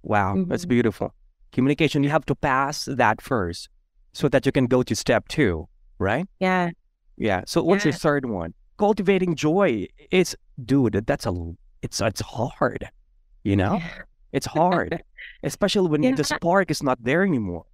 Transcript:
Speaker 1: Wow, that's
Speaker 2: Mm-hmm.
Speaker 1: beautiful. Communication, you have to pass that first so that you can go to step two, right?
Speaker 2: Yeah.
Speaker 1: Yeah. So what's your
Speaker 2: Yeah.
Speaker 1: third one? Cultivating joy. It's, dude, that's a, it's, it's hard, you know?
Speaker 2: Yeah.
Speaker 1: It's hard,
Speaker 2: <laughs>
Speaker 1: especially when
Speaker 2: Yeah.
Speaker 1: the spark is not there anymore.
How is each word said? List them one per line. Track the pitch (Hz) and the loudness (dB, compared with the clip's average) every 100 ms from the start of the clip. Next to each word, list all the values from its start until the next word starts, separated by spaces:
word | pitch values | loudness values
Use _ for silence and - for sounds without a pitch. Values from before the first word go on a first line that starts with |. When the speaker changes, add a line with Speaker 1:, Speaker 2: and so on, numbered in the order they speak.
Speaker 1:
Wow, | - 104 95 95 92 | 0 0 2 0 -2
that's | 120 | -4
Speaker 2:
Mm-hmm. | - | 0
Speaker 1:
beautiful. | 120 113 - - _ _ _ - | 2 2 -2 -8 _ _ _ -6
Communication, | - 135 147 156 147 | 0 0 2 0 2
you | 143 | 0
have | 156 - | 0 -2
to | 139 | -2
pass | 147 131 139 151 - | 0 0 0 -4 -6
that | 131 113 110 | 2 2 2
first | - 123 87 87 - _ _ _ _ | -2 -2 -2 -6 -14 _ _ _ _
so | - 147 | -2 0
that | 135 135 | 2 2
you | |
can | 139 123 | 2 2
go | 127 | 2
to | 123 113 | 2 -2
step | - 113 - | 2 0 0
two, | - 117 82 - _ _ - | 0 0 0 -8 _ _ -4
right? | 95 123 196 _ | -2 -2 -4 _
Speaker 2:
Yeah. | 185 185 175 170 _ _ _ - | 0 0 -2 -6 _ _ _ -4
Speaker 1:
Yeah. | 110 92 - | -2 -2 -2
So | 170 | -2
what's | 160 202 202 | 2 2 2
your | |
Speaker 2:
Yeah. | 165 | 0
Speaker 1:
third | 165 143 131 | 0 0 -2
one? | 95 82 - _ - | -6 -6 -10 _ -2
Cultivating | 202 214 190 190 185 156 | 0 2 2 2 2 0
joy. | 151 180 190 110 87 _ - | 0 2 2 0 -6 _ 0
It's, | 185 175 - _ - | 2 2 -4 _ -18
dude, | 117 139 117 104 110 | 0 2 4 2 -2
that's | 143 113 | -2 -2
a, | 87 82 90 - _ | -6 -8 -12 -20 _
it's, | - - | -10 -2
it's | 98 - | -2 -2
hard, | - - 120 - 123 - - _ _ _ _ _ | -8 -4 -6 -2 -2 -2 -14 _ _ _ _ _
you | 101 98 | 0 2
know? | 95 185 | 2 -2
Speaker 2:
Yeah. | 170 - - _ _ | -6 -14 -20 _ _
Speaker 1:
It's | - - | -6 -4
hard, | - 175 233 - 165 - - | 2 2 2 -2 -8 -10 -20
Speaker 2:
<laughs> | - - | -20 -8
Speaker 1:
especially | 143 - 202 208 185 | -8 -2 0 2 2
when | 151 | 2
Speaker 2:
Yeah. | 131 135 | 2 0
Speaker 1:
the | |
spark | 143 302 170 196 185 | -2 -2 2 2 2
is | 151 | -2
not | 139 123 | -2 -2
there | 117 156 | 0 0
anymore. | 196 135 98 85 - | 2 0 -2 -8 -14